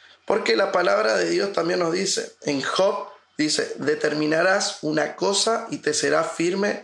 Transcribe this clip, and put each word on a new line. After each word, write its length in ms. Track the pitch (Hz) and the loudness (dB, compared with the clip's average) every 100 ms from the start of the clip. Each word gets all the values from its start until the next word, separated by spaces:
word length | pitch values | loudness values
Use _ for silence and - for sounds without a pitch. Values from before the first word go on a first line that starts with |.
| - - - | -20 -20 -2
porque 280 | 202 - 220 | 0 2 2
la 160 | 196 | 2
palabra 420 | 180 175 202 220 - | 2 2 2 2 2
de 140 | 170 | 2
Dios 240 | 170 101 | 0 0
también 260 | - 165 185 | 0 0 0
nos 140 | 170 | 0
dice, 420 | 180 196 - - - | 0 -2 -2 -6 -8
en 200 | 147 139 | -4 -2
Job 460 | 123 - 196 202 - - _ - | -2 2 2 0 -8 -16 _ -4
dice, 360 | 151 - - - | -2 0 -4 -4
"Determinarás 1040 | 139 151 151 151 151 160 185 202 202 - | -2 0 0 0 0 2 2 2 -2 -4
una 340 | 156 151 147 - | -2 -2 -2 -2
cosa 520 | 185 196 226 226 156 | -2 0 0 -2 -4
y 60 | 151 | -4
te 160 | 156 | -2
será 300 | 151 139 151 160 | 0 2 2 0
firme, 580 | - 170 196 202 - | -2 -2 0 -2 -2